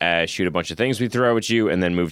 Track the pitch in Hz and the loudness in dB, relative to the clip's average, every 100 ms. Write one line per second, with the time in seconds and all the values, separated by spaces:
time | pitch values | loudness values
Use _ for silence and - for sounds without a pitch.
0 | 85 85 82 - 92 85 82 82 127 117 | 0 0 0 -2 -2 -2 -4 -2 -2 0
1 | 120 123 123 113 107 117 107 90 87 87 | -2 0 2 2 2 2 2 2 0 0
2 | 85 | -2